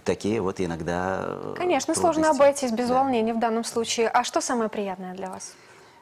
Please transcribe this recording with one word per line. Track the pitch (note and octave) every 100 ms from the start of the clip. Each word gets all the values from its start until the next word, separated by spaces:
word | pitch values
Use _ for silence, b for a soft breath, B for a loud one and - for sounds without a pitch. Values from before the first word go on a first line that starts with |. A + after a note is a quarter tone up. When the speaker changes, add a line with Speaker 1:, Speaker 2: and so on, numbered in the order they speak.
Speaker 1:
такие | - F2+ G2+ A2
вот | F#2 G2
иногда, | F2 E2 E2+ F2 F#2 F#2+ F#2+
э, | G1+ G1+ -
Speaker 2:
Конечно, | F4+ C#4+ - E4+
сложно | F4+ D#4
Speaker 1:
трудности. | D#4 C4+
Speaker 2:
обойтись | C#4+ C#4 B3+
без | A3+ A#3+
Speaker 1:
Да. | C4
Speaker 2:
волнения | C4+ A#3+ A3
в | A3+
данном | A3+ A3+
случае. | A3+ A#3 A3+ - A3
А | B3 A#3+
что | E4
самое | - A#3+ G#3+
приятное | A3+ G3 F#3 F#3
для | F#3 F#3+
вас? | G3 - - B B B B